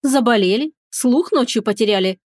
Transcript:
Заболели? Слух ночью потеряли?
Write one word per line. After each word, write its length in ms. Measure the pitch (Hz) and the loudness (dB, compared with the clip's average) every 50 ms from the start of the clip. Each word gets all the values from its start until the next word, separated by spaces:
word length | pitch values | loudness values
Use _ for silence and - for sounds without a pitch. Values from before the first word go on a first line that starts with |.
Заболели? 720 | - 277 262 277 240 240 233 214 196 180 196 226 285 320 _ _ _ _ | -2 0 0 2 2 2 2 2 2 2 0 0 -2 -4 _ _ _ _
Слух 420 | - - - 247 240 294 359 - | -12 -2 0 2 2 2 0 0
ночью 300 | - 311 254 247 - 226 | 0 -2 0 0 -2 -4
потеряли? 580 | 208 - 202 - 226 208 208 190 185 190 185 _ _ | -2 -2 -2 0 0 0 0 0 0 -2 -4 _ _